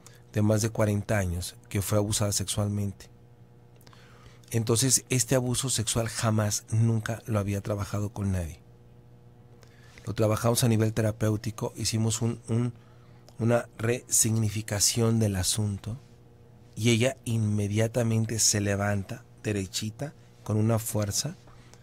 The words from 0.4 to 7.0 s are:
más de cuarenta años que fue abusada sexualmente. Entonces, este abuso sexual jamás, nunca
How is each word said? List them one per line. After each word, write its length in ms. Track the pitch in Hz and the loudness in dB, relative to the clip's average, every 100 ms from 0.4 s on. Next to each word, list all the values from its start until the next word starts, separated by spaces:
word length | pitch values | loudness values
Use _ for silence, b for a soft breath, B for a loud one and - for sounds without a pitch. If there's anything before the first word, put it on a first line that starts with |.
más 180 | 104 110 | 2 2
de 80 | 110 | 2
cuarenta 480 | 110 104 104 101 107 | 0 2 2 0 -2
años 380 | 92 87 90 - - | 0 -4 -6 -12 -6
que 140 | 104 | -4
fue 160 | - 107 | 0 0
abusada 340 | 104 107 104 | 0 0 0
sexualmente. 760 | 101 101 - 104 101 101 - - - - - - - - - - B B B B B - | 0 -2 -2 -2 -2 -4 -6 -16 -20 -20 -20 -20 -20 -20 -20 -20 B B B B B -4
Entonces, 520 | 113 110 113 131 - - | -2 2 2 4 2 2
este 240 | 127 - | -2 2
abuso 380 | 131 123 123 131 | 2 2 -2 -2
sexual 380 | - 110 120 113 | -2 -2 -2 -2
jamás, 540 | - 113 107 104 - - | -2 0 2 0 -2 -2
nunca 540 | 113 117 113 | 2 2 2